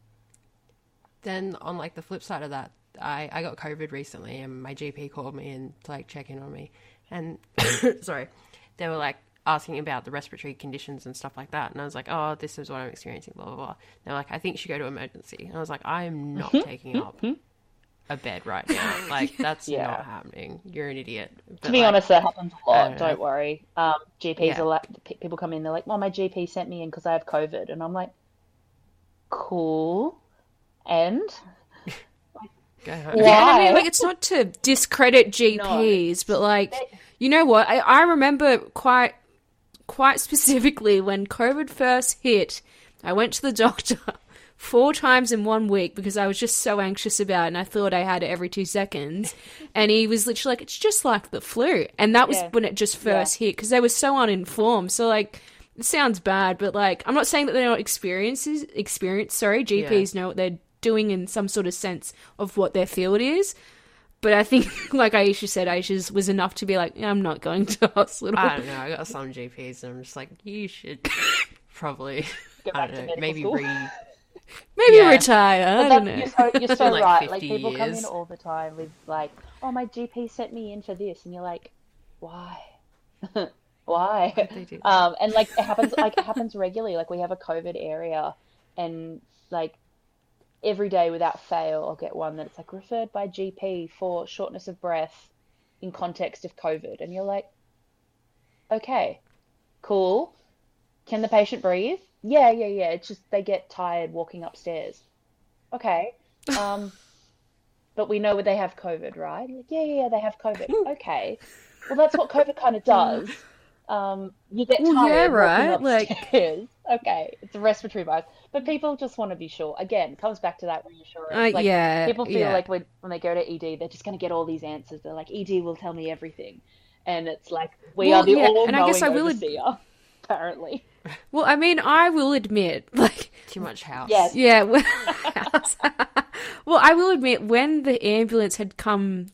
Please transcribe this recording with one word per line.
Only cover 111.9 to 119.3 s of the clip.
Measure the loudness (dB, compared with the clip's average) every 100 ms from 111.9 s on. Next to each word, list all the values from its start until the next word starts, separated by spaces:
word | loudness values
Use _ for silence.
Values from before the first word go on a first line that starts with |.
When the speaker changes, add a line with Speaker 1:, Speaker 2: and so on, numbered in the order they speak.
| 2
Speaker 2:
that's | 4 2
what | 0
covid | 2 0 0
kinda | 0 0
Speaker 3:
<laughs> | 4
Speaker 2:
does. | 4 4 0 -8 -14 -20 _ _ _ -8
Um, | -6 -4 -6 -12 -16 _
you | -6 2
get | 4
Speaker 3:
Well, | 4
yeah, | 6
Speaker 2:
tired | 6 6 4
walking | 6 4 4 2
Speaker 3:
right? | 0
Like | 2 2 0
Speaker 2:
upstairs." | -6 0 2 2 -2 -10 _
<laughs> | -4
"Okay, | -2 -2 -4 -6 -14
it's | -18 -2
a |
respiratory | 0 0 -4 -8
virus." | -4 -4 -4 _ _
But | -8 -4
people | -4 -4 -6
just | -8 -8
wanna | -8